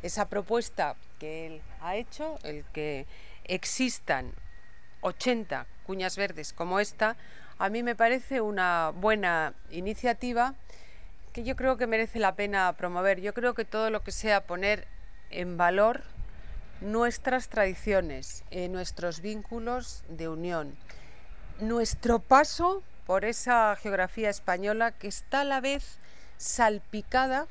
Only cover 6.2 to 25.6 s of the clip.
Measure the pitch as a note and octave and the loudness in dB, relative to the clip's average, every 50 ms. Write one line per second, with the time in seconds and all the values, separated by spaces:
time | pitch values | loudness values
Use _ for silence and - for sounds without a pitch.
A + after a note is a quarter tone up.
6.2 | G3+ F#3+ E3+ D#3 D3 - - - E3+ F3+ F#3 G3 G#3 - - - A3 G#3+ A#3 - | -2 -2 -2 -6 -8 -8 -4 -4 -2 2 2 2 2 0 2 2 2 2 2 -2
7.2 | - - - - - - - - G#3+ G3 G#3 A#3 A#3+ A#3+ A#3 - A#3 A#3 B3 C4 | -8 -10 -10 -10 -10 -10 -2 0 0 0 2 0 0 0 4 6 6 6 6 2
8.2 | B3 - C4+ B3+ A3 G#3 G#3 F#3+ F#3 F3+ F3 E3+ E3 D#3 D#3 F3 F3+ G#3+ A3 G#3+ | 0 0 0 0 2 2 2 2 4 4 4 4 2 2 0 2 4 4 4 6
9.2 | G3 F3+ E3+ D#3+ D#3 C#3+ - - - - - E3+ F#3 G3+ G#3+ - - A#3+ A#3 - | 4 4 4 4 2 0 -2 -6 -10 -8 -6 -4 -2 -4 -4 0 2 2 2 2
10.2 | - B3 A#3+ A#3 A#3+ C4 C4+ - - - - - - - - - - - - - | -2 -2 2 2 2 2 0 -6 -10 -10 -10 -10 -10 -10 -10 -10 -10 -10 -10 -10
11.2 | - - - - A#3 A#3+ C4+ - B3+ C4 C4 G#3+ B3 A3+ A3+ A3 A3+ G#3+ - A3+ | -10 -8 -8 -4 -2 -2 -2 2 2 2 4 4 2 2 2 2 2 0 0 2
12.2 | G#3+ F#3+ F#3 - G3+ G#3 G3+ G3 F#3+ F3+ E3 - - F3+ F3 F3 F#3 G3 G3 F3+ | 2 2 4 2 -2 0 2 4 4 4 2 0 -4 -2 0 2 4 4 4 4
13.2 | F#3 G#3 G3+ B3 A#3 B3 A#3+ - A3+ - - G#3+ A3 A3 A3 G#3 - G3+ - - | 0 -4 -2 0 0 0 0 0 -4 -2 0 0 0 2 0 -2 -4 -4 -4 -2
14.2 | - A3 G#3 G3 - - F3 F3+ F#3+ G3+ G#3+ G#3 - - - - - - - - | 2 4 4 4 4 0 -4 0 2 2 2 0 -2 -8 -8 -8 -8 -8 -8 -10
15.2 | - - - E3+ F3+ F3+ F3 E3+ F3 F3 F3+ G3 G#3 A3+ A#3+ - - - - - | -8 -6 -4 -4 -4 -2 2 4 6 6 8 6 6 6 4 2 -6 -8 -6 -6
16.2 | - - - - - - - - - - - - F#3+ G3+ G#3+ A3+ A#3+ A#3+ A#3 - | -6 -6 -6 -8 -8 -6 -6 -6 -6 -8 -8 -6 -4 -2 2 4 2 2 2 0
17.2 | - C4+ B3+ B3+ A#3+ - - A3+ G3+ F#3+ F#3 - - G#3+ G3 F#3+ F3 D#3+ C#3 C3 | 0 0 0 0 -2 -2 2 2 2 2 2 -2 0 2 4 4 2 2 -6 -6
18.2 | C3 - - - - - - F#3 F3+ F3+ F#3 F#3 F#3 - - - F3+ F3 D#3+ D#3+ | -8 -8 -8 -8 -10 -8 -6 -4 -4 -2 -4 -4 -4 -4 -4 -4 -4 -4 -4 -2
19.2 | E3 G#3 G#3+ G#3+ G3+ - A#3 A#3 A3+ A#3 A#3+ B3+ A#3+ - - - - - E3 D#3 | -4 -4 -4 -4 -6 -6 -6 -4 -4 -2 -2 -4 -4 -6 -8 -8 -8 -8 -6 -4
20.2 | E3 D#3+ D#3+ D#3+ E3+ F3+ F3 D#3+ D3+ C#3+ C#3 - - - - - - - - - | -4 -4 -4 -2 -2 -2 -2 -2 -2 -4 -8 -10 -10 -10 -10 -10 -10 -10 -10 -10
21.2 | - - - - - - - - G#3+ A3+ A#3 A#3 A3+ A3 - - - A#3+ A#3 A3+ | -10 -10 -10 -10 -8 -10 -6 -4 -2 0 2 2 2 2 0 0 4 4 4 4
22.2 | - - C4 C4+ D4+ D4 - - E4+ F4+ F#4+ G4 - - - - - - F#3 G3 | 6 8 8 8 10 8 2 2 4 4 4 2 -4 -8 -10 -8 -2 0 2 2
23.2 | F#3+ A3 A#3 - - B3 B3 A#3 A3+ G#3+ G3+ - - G#3+ G3 F3+ F3+ F#3 - A3 | 2 0 -2 -2 2 4 6 6 6 6 4 0 -2 -2 2 2 0 0 0 0
24.2 | A3 G#3 G3 - - - F3+ F3+ G3 G3+ G#3+ A3 A#3 A#3 A3+ - - G#3 - - | 0 0 0 0 0 0 0 2 2 0 2 2 2 0 0 -4 -6 -4 -4 -4
25.2 | - - - C4+ C#4+ C#4+ C4+ C4 | -2 0 0 2 2 2 0 2